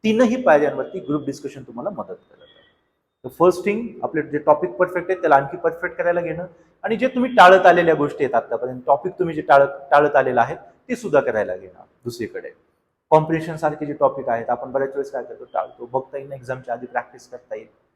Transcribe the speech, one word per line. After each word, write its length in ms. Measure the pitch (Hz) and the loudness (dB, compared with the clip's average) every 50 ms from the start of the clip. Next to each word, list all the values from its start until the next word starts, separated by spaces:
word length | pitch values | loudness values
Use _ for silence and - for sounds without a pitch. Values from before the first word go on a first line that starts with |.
| - | 0
तीनही 380 | 220 214 226 254 214 240 262 | 0 2 4 2 2 2 0
पायऱ्यांवरती 580 | 247 180 156 147 151 143 135 131 123 - - 190 | 4 4 4 4 4 0 -2 -4 -8 -8 -10 -12
ग्रुप 260 | - - 147 151 131 | -6 -4 -4 -4 -4
डिस्कशन 380 | 143 131 - - 131 - 139 120 | -6 -10 -10 -12 -14 -14 -14 -18
तुम्हाला 260 | - 113 120 147 196 | -16 -14 -10 -10 -10
मदत 240 | 202 - - - 90 - _ _ | -10 -10 -12 -14 -14 -18 _ _
करत 120 | _ _ | _ _
आहे. 200 | - _ _ _ _ _ _ _ _ _ _ _ _ _ _ _ - | -20 _ _ _ _ _ _ _ _ _ _ _ _ _ _ _ -18
तर 60 | 127 - - | -18 0 4
फर्स्ट 260 | 165 180 175 180 - | 4 4 4 2 -4
थिंग, 220 | 208 208 220 240 226 - - - | -4 -4 -4 -8 -10 -10 -8 -8
आपले 180 | - - 156 | -4 -4 -6
जे 160 | 139 131 139 | -6 -4 -6
टॉपिक 340 | 147 - 156 147 - 180 175 | -2 2 2 2 2 0 -8
परफेक्ट 380 | - - 180 180 - 180 165 180 | 0 -2 -2 0 0 -6 -4 -4
आहे 80 | 190 175 | -6 -2
त्याला 140 | 175 156 143 | 2 4 4
आणखी 220 | 139 143 139 - | 4 4 0 -10
परफेक्ट 400 | - - 165 165 - 180 170 - | -4 -4 -4 -4 -4 -8 -8 -6
करायला 240 | - 170 175 175 175 | -4 -2 -2 -2 -2
घेणं 240 | 170 165 156 165 180 180 _ _ _ _ _ _ - | -4 -6 -8 -8 -10 -14 _ _ _ _ _ _ -6
आणि 120 | 202 226 | -6 -2
जे 100 | 190 254 | -2 -2
तुम्ही 260 | 254 - 254 247 262 247 | -2 0 -2 -2 0 6
टाळत 300 | 220 180 180 190 185 185 | 8 8 10 8 8 8
आलेल्या 300 | 185 170 175 170 165 160 | 6 6 6 4 2 2
गोष्टी 280 | 147 147 143 - - 143 | 2 0 -4 -2 -4 -4
आहेत 120 | 123 117 | 0 0
आतापर्यंत, 460 | 117 - - 120 113 123 127 127 127 123 | -2 -2 -2 -6 -6 -6 -8 -10 -8 0
टॉपिक 260 | 160 139 143 - 185 - - | 0 0 0 0 -8 -4 -4
तुम्ही 160 | 180 165 160 | -4 -4 -4
जे 60 | 151 | -6
टाळत, 380 | 147 - 143 139 139 139 - - - - | 2 4 6 6 6 4 0 -12 -2 2
टाळत 240 | 139 147 147 147 143 | 4 4 4 4 2
आलेलं 260 | 139 131 131 123 123 | 2 2 2 2 2
आहे 140 | 117 127 165 | 0 0 -2
ते 400 | - - - _ _ _ - 247 | -12 -14 -20 _ _ _ -10 -10
सुद्धा 260 | - - - 147 143 | -8 -6 0 0 2
करायला 340 | 135 127 110 107 101 92 92 | 2 2 -2 -2 -4 -4 -6
घेणं. 280 | 95 95 92 90 - - _ _ _ _ | -10 -12 -20 -20 -20 -20 _ _ _ _
दुसरीकडे 480 | 120 117 - 113 95 - 95 - - - _ _ _ _ _ _ _ _ _ _ _ | -12 -10 -10 -12 -10 -10 -14 -14 -14 -20 _ _ _ _ _ _ _ _ _ _ _
कॉम्प्रिहेन्शन 440 | 156 156 156 160 165 160 160 165 160 | 2 2 2 2 -4 -4 -4 -8 -8
सारखे 300 | 156 160 151 151 151 151 | -4 -4 -4 -4 -4 -8
जे 80 | 143 147 | -10 -2
टॉपिक 360 | - 147 135 - 135 123 123 | 0 0 0 0 -2 -4 -4
आहेत, 200 | 117 117 113 117 | -4 -4 -2 -4
आपण 220 | 120 123 135 131 | -6 -6 -6 -6
बऱ्याच 240 | 123 139 151 139 135 | -4 -4 -4 -2 -4
वेळेस 160 | 143 135 - | -8 -8 -6
काय 120 | - 127 117 | -8 -12 -12
करतो, 220 | - 110 - 123 _ - | -12 -16 -20 -20 _ -8
टाळतो. 360 | - - - - _ 123 120 | -8 -8 -8 -12 _ -16 -6
बघता 260 | 127 131 131 _ - | -6 -6 -6 _ -14
येईल 120 | 139 139 143 | -14 -14 -14
ना, 60 | 139 | -16
एक्झामच्या 380 | 127 123 120 127 127 123 123 117 | -16 -10 -10 -10 -10 -8 -10 -10
आधी 120 | 120 127 | -10 -10
प्रॅक्टिस 420 | - - 123 120 _ - 123 - | -8 -8 -8 -8 _ -20 -20 -20
करता 280 | _ 127 120 _ _ - | _ -20 -20 _ _ -14
येईल 120 | - 113 110 _ _ _ _ _ | -14 -14 _ _ _ _ _ _